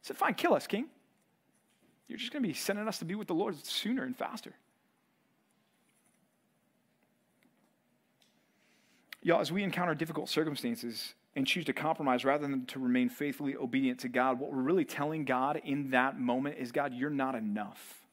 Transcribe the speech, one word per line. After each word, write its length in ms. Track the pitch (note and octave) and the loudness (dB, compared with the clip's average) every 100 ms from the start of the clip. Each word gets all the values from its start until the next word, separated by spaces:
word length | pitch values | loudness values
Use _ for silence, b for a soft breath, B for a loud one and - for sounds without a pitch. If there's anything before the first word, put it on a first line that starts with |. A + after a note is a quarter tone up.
Said, 140 | - - | -12 0
"Fine, 180 | F4+ G#3 | 2 4
kill 180 | F4 | 4
us, 140 | F3+ - | 4 2
King. 180 | G3+ D4 - _ _ _ _ _ _ _ _ _ _ _ | -2 -2 -10 _ _ _ _ _ _ _ _ _ _ _
You're 120 | - | -10
just 120 | B3+ | -8
gonna 160 | D4+ A3 | -2 -2
be 60 | |
sending 340 | C3+ - G3+ G#3+ | -2 -2 -2 -2
us 120 | - | -4
to 60 | E3 | -4
be 100 | G3+ | -6
with 120 | G#3 | -2
the 60 | |
Lord 220 | E3+ G3+ D#3 - | 0 0 -2 -4
sooner 380 | - G3+ C4 | -4 0 -2
and 120 | - B3 | -2 -4
faster." 380 | - A3+ - - _ _ _ _ _ _ _ _ _ _ _ _ _ _ _ _ _ _ _ _ _ _ _ _ _ _ _ _ _ _ _ _ _ _ _ _ _ _ b b b b b b b - | -6 -6 -14 -20 _ _ _ _ _ _ _ _ _ _ _ _ _ _ _ _ _ _ _ _ _ _ _ _ _ _ _ _ _ _ _ _ _ _ _ _ _ _ b b b b b b b -4
Y'all, 180 | E3 - | 4 4
as 100 | F3 | 4
we 120 | F3+ | 0
encounter 320 | G3 F3 F3+ D#3 | 0 0 0 0
difficult 340 | E3 D3+ - | -2 -4 -2
circumstances 840 | - D#3 C#3 B2 A2+ A#2+ A#2 - - _ - | 0 2 0 -2 -2 -6 -8 -10 -14 _ -2
and 100 | C3+ | 0
choose 200 | F3+ D#3+ | 0 0
to 80 | |
compromise 520 | C3 D3+ D#3+ D3 B2+ C3 | 0 0 2 2 4 4
rather 220 | D3 D3 | 2 2
than 180 | C3+ B2+ | -2 -4
to 140 | C3+ | -2
remain 280 | B2+ B2 B2 | 2 4 4
faithfully 480 | B2 D3 C3+ C#3+ C3+ | 0 -4 -2 -4 -4
obedient 440 | C3+ C3+ C3+ B2+ | -2 2 2 0
to 100 | B2+ | -2
God, 300 | B2 B2+ B2+ | 2 2 2
what 120 | C#3 | -2
we're 120 | C3+ | -2
really 200 | C3 F#3 | 2 2
telling 400 | D3+ - D3 D#3+ C3+ | 2 -2 -2 -2 0
God 360 | B2+ C3+ D3+ | 2 2 -2
in 280 | - C#3 C3+ | -2 -2 2
that 280 | B2+ C3 G#2 | 4 4 2
moment 380 | B2 B2 C#3+ D#3 | 0 2 0 -4
is, 140 | B2 | -4
"God, 220 | B2 C#3 | 0 -2
you're 180 | B2 C#3+ | -2 -2
not 240 | C#3+ C3 B2 | 0 0 0
enough. 720 | G#2+ G#2 G2+ - - - - | -2 -2 -4 -10 -18 -20 -20